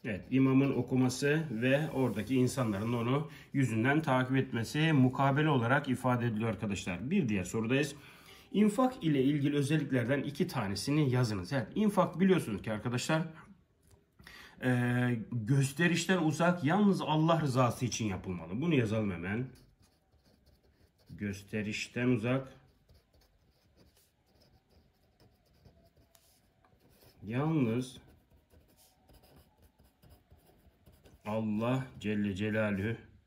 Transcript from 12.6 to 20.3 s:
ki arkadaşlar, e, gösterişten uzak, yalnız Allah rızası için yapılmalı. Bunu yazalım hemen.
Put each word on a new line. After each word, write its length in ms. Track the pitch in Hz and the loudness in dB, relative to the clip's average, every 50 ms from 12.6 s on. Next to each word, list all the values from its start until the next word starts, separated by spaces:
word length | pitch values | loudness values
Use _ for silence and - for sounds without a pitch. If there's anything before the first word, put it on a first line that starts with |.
ki 100 | - 117 | -4 -6
arkadaşlar, 520 | 110 104 - 123 117 123 - - 160 160 175 160 - - - - - _ _ _ _ _ _ _ - _ _ _ _ _ - - - - - - - - - | -6 -4 -4 -4 -4 -4 -2 0 0 0 0 -4 -10 -18 -20 -20 -20 _ _ _ _ _ _ _ -20 _ _ _ _ _ -20 -20 -20 -20 -20 -20 -16 -4 0
e, 560 | 127 123 123 123 123 123 123 123 123 120 113 101 - | 0 2 2 2 0 0 0 2 0 0 -2 -4 -6
gösterişten 920 | 123 120 107 104 139 139 135 135 - - 175 175 175 170 - - 190 180 156 | -6 -6 0 2 2 2 2 0 0 0 2 2 2 0 2 0 0 2 2
uzak, 400 | 156 139 - 165 175 175 - 131 | 0 2 4 2 2 2 2 0
yalnız 380 | 143 175 208 208 202 185 - | 2 2 4 4 4 4 2
Allah 400 | 139 135 156 156 156 165 165 156 | 0 0 2 2 4 4 4 2
rızası 440 | 147 139 117 131 131 123 - - 127 | 2 0 2 2 2 2 0 -2 -4
için 200 | 110 - - 117 | -4 -2 -2 -4
yapılmalı. 560 | 104 92 82 - 95 90 85 82 82 92 117 | -4 -4 -6 -6 -8 -8 -8 -8 -8 -6 -2
Bunu 140 | 156 175 160 | 0 2 2
yazalım 360 | 131 113 101 110 110 107 98 | 2 2 2 0 -2 -2 -2
hemen. 360 | 90 80 85 95 104 117 131 131 - - - _ _ _ - _ _ _ _ _ _ _ _ _ | -4 -6 -6 -6 -4 -6 -6 -8 -12 -20 -20 _ _ _ -20 _ _ _ _ _ _ _ _ _